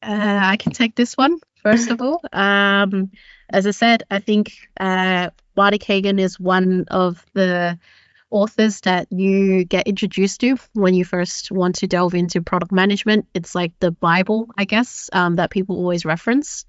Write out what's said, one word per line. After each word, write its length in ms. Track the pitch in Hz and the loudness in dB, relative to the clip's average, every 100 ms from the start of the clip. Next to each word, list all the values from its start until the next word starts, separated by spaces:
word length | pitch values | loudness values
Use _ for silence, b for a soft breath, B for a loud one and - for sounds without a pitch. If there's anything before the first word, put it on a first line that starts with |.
Uh, 380 | - 208 208 202 | -6 -4 0 0
I 140 | 196 196 | 2 0
can 160 | - | -2
take 220 | - 226 | -2 -4
this 220 | - 240 - | 0 -2 2
one, 220 | 262 330 _ _ | 0 0 _ _
first 280 | - 220 233 | 2 2 2
of 100 | 233 | -2
all. 220 | 254 320 - | -2 -4 -6
Um, 760 | - 196 202 202 202 202 196 190 - B B B | -2 2 2 2 2 0 0 -4 -8 B B B
as 180 | - 196 | 0 0
I 40 | |
said, 320 | 208 233 226 - | 0 2 2 0
I 80 | 196 | -8
think, 340 | 202 214 208 - - - | 0 0 0 -6 -20 -8
uh, 520 | 190 185 185 185 180 - _ - | -2 0 0 0 -2 -8 _ 2
Marty 220 | 196 208 | 2 2
Kagan 400 | - 196 196 196 | 0 -2 0 0
is 200 | 190 175 | 0 -2
one 460 | 180 185 185 185 170 | 0 2 4 2 0
of 360 | 185 180 175 _ | 0 0 -2 _
the 460 | - 190 180 175 175 b b b b b | -2 0 0 -2 -6 b b b b b
authors 500 | 208 208 - 220 208 | -2 -2 2 0 0
that 260 | - 180 170 | -2 -2 -2
you 520 | 185 190 196 196 190 | -2 0 2 4 2
get 220 | 180 185 - | 2 -2 -2
introduced 540 | 196 208 - 196 - | -2 -4 0 -2 0
to 160 | 247 262 - | 0 0 -4
when 220 | - 190 | 0 2
you 100 | 185 | 2
first 480 | 180 180 180 - - | 0 -2 -4 -6 -8
want 240 | 190 180 180 | -2 -2 -2
to 100 | 190 | -2
delve 280 | 185 175 | 0 0
into 280 | 175 175 175 | 0 -2 -2
product 300 | 170 180 180 | -2 -4 -2
management. 540 | 190 185 202 - 214 - | 2 2 2 2 0 0
It's 220 | - 170 | -8 -6
like 180 | - 175 - | -4 -6 -2
the 140 | 180 | -2
Bible, 560 | 170 175 170 190 214 226 - | 0 2 2 2 -2 -4 -6
I 60 | |
guess, 440 | 202 214 247 - - | -4 -2 -2 -6 -8
um, 240 | - 180 175 | -2 0 0
that 140 | 175 | -2
people 260 | - 190 180 | -2 -4 -4
always 280 | 180 175 | -2 -2
reference. 600 | 165 160 - 247 294 - | -2 -4 0 -2 -2 -8